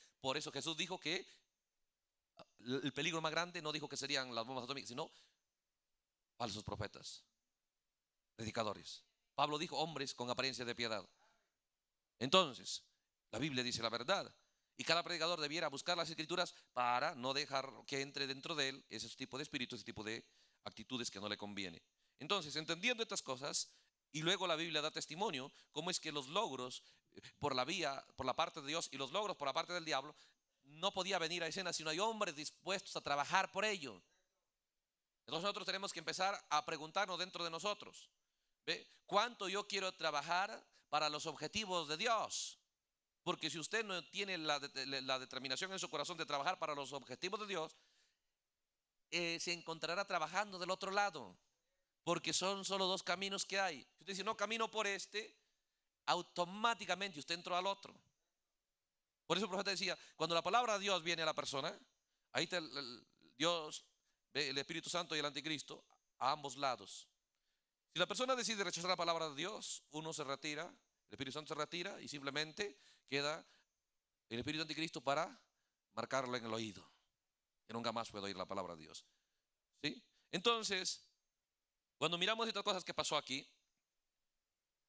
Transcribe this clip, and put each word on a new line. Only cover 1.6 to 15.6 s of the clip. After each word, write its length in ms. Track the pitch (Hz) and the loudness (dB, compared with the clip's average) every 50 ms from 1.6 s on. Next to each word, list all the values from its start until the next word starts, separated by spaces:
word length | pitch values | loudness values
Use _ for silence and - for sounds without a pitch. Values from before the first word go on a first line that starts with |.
| _ _ _ _ _ _ _ _ _ _ _ _ _ _ _ - - - _ _ | _ _ _ _ _ _ _ _ _ _ _ _ _ _ _ -20 -20 -20 _ _
el 340 | 107 123 131 139 123 139 - | -4 -2 -2 0 0 -2 -2
peligro 280 | 143 147 180 165 160 | 0 0 0 0 0
más 100 | 160 156 | 0 0
grande 300 | 156 165 175 180 170 175 | 0 0 -2 -2 -4 -6
no 100 | 151 151 | -4 -4
dijo 180 | 147 151 147 - | -2 -2 -4 -4
que 80 | 139 | -4
serían 360 | - 135 139 143 139 131 127 120 | -6 -2 0 0 0 0 0 -2
las 120 | 113 113 | -4 -4
bombas 180 | 123 135 127 120 | -2 -4 -6 -4
atómicas, 240 | 123 139 135 - | -4 -6 -6 -6
sino 240 | 107 120 135 131 - - - - _ _ _ _ _ _ _ _ _ _ _ _ _ _ _ _ _ _ _ _ _ _ | -8 -6 -6 -8 -8 -10 -18 -20 _ _ _ _ _ _ _ _ _ _ _ _ _ _ _ _ _ _ _ _ _ _
falsos 260 | - 123 113 95 107 - | -4 -4 -2 -2 -4 -4
profetas, 600 | - 101 98 107 98 - - - - - - - _ _ _ _ _ _ _ _ _ _ _ _ _ _ _ _ _ _ _ _ _ _ | -6 -4 -4 -4 -6 -8 -12 -12 -12 -12 -12 -16 _ _ _ _ _ _ _ _ _ _ _ _ _ _ _ _ _ _ _ _ _ _
predicadores. 680 | - 113 107 - 117 110 104 95 87 82 - - - - _ _ _ _ _ _ | -6 -4 -2 0 0 0 0 -2 -4 -8 -12 -14 -14 -16 _ _ _ _ _ _
Pablo 220 | - 147 147 151 | 2 2 4 4
dijo, 200 | 151 170 175 - | -2 -2 -2 -2
"Hombres 360 | 135 156 165 156 135 139 131 - | -2 -2 -2 -2 -4 -4 -4 -4
con 160 | - 123 123 | -4 -2 0
apariencia 360 | 120 123 127 135 123 113 123 | 0 2 0 0 0 -2 -4
de 100 | 117 113 | -4 -2
piedad". 320 | 117 120 113 110 98 92 - _ _ _ _ _ _ _ _ _ _ _ _ _ _ _ _ _ _ _ _ _ _ | -2 -2 -2 -2 -4 -4 -10 _ _ _ _ _ _ _ _ _ _ _ _ _ _ _ _ _ _ _ _ _ _
Entonces, 640 | 117 139 185 190 180 139 113 92 95 - - - - _ _ _ _ _ _ _ _ _ | 2 8 8 8 8 6 0 -6 -6 -6 -6 -6 -8 _ _ _ _ _ _ _ _ _
la 80 | - 113 | -2 0
Biblia 240 | 143 160 131 127 120 | 0 2 2 2 2
dice 180 | 123 104 117 | 2 0 2
la 80 | 113 113 | 2 0
verdad. 440 | 110 117 123 147 196 180 135 107 - _ _ _ _ _ _ _ _ | 0 0 2 2 2 2 0 -4 -10 _ _ _ _ _ _ _ _
Y 80 | - 123 | -2 4
cada 200 | - 165 170 170 | 4 4 4 4
predicador 380 | 175 175 156 160 170 175 160 | 2 0 0 2 2 2 2
debiera 260 | 151 143 151 175 | 0 0 0 0